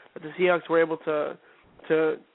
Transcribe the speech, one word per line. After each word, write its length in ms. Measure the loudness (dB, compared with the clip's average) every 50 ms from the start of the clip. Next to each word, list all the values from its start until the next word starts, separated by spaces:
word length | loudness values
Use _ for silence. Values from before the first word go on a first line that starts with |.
| -20 -20 -20
that 80 | -16 -16
the 80 | -14 -4 0
Seahawks 300 | 2 2 2 2 0 2
were 100 | 2 2
able 160 | 2 2 0 -6
to, 380 | -4 -4 -4 -2 -4 -4 -8 -12 _ _ -20 _ _ _ _ _ -4 0
to 280 | 0 2 2 0 -2 -4 -10 _ _